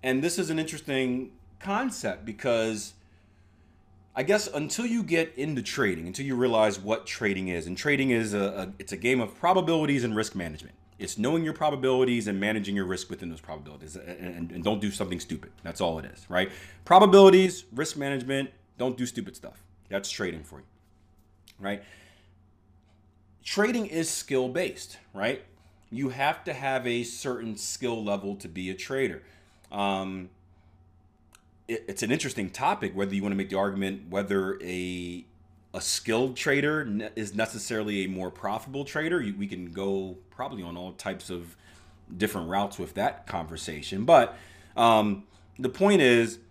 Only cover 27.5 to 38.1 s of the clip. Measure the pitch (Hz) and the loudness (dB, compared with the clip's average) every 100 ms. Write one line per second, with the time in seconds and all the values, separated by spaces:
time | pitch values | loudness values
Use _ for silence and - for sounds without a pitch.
27.5 | 104 - - 123 113 104 101 98 98 87 | -8 -8 -4 -4 -2 -2 -2 -4 -8 -10
28.5 | 85 92 92 - 135 127 78 - - _ | -8 -8 -8 -6 -2 -2 -4 -16 -20 _
29.5 | _ - 101 101 95 95 95 92 - _ | _ -12 -4 -2 0 -4 -8 -12 -18 _
30.5 | _ - _ - _ _ _ _ - _ | _ -20 _ -20 _ _ _ _ -20 _
31.5 | _ - 113 - 98 110 120 135 - 95 | _ -8 -8 -6 -6 -2 0 -2 -4 -6
32.5 | - 139 202 101 95 98 98 101 98 95 | -2 -2 0 -4 -2 -2 -2 -2 -2 -2
33.5 | 95 98 98 95 98 82 92 95 98 95 | 0 0 0 -4 -4 -4 -4 0 0 0
34.5 | 98 87 92 92 90 87 87 - - - | -4 -6 -6 -4 -6 -8 -10 -14 -20 -20
35.5 | - _ 90 - - - 113 131 127 156 | -20 _ -8 -4 -4 0 0 0 0 0
36.5 | 139 143 156 135 104 107 - 104 101 110 | 2 2 -2 -2 -4 -4 -8 -6 -2 -4
37.5 | 110 - 110 107 101 92 | -4 -6 -4 -2 -2 -2